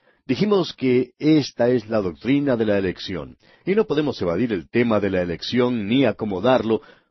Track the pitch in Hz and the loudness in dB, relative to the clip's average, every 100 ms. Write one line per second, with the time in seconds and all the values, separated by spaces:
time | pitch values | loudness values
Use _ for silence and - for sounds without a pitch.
0 | _ _ - 127 208 196 160 - 131 123 | _ _ -4 0 2 2 0 -2 0 2
1 | 131 - 143 156 127 - 120 127 104 113 | 0 -2 2 2 2 0 0 0 0 -2
2 | 92 76 110 143 143 117 107 101 95 85 | -2 -4 -2 0 0 0 0 0 0 -4
3 | - 87 67 - _ _ - 202 214 147 | -8 -10 -10 -16 _ _ -2 0 0 0
4 | 147 - 90 85 123 98 71 117 120 104 | -2 -2 -2 0 0 -4 -2 0 2 2
5 | 98 92 87 82 - 120 123 120 98 127 | 0 0 -2 -6 -4 0 0 0 0 2
6 | 123 98 107 92 113 127 110 110 - - | 2 0 -4 -2 2 2 2 -2 -4 -20
7 | _ | _